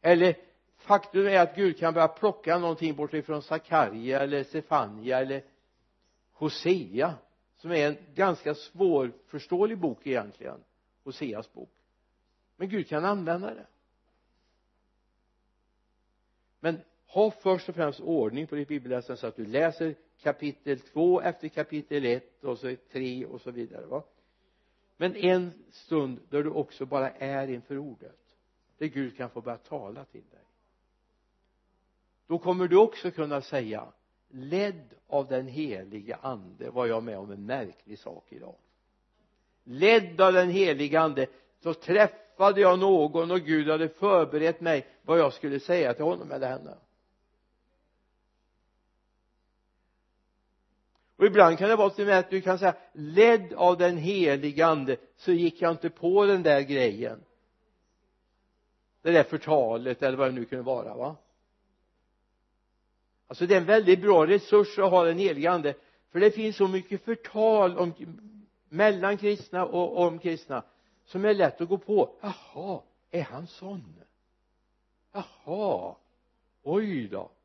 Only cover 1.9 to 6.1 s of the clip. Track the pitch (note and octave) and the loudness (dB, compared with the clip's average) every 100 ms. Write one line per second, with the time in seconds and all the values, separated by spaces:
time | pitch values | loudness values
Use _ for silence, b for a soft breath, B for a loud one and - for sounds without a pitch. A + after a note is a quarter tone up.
1.9 | D#3+ D#3+ - G#3+ G#3+ - F3 E3+ D#3+ E3 | 2 0 2 -2 -2 -2 -2 -2 -4 -6
2.9 | D3 D3 D#3 D3 D3+ - D#3+ - D#3+ A#2 | -6 -6 -6 -6 -10 -6 -8 0 0 0
3.9 | G#2+ A#2+ C3+ C#3 C#3+ C3+ D#3+ D3+ D3+ G#2+ | -2 -4 -2 -2 -4 -4 -10 -2 -2 -2
4.9 | G#2+ A#2 B2+ C3+ C3+ C3+ _ _ _ _ | -8 -4 -2 -2 -8 -12 _ _ _ _
5.9 | _ _ | _ _